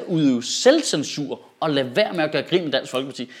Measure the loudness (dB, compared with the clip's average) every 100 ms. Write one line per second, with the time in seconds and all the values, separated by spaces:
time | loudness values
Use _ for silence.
0 | -2 2 2 2 -2 2 4 4 4 -2
1 | -4 -6 -8 -8 -12 _ -2 0 0 0
2 | 0 0 -2 -2 0 0 0 -2 -2 -6
3 | -6 -8 -12 -14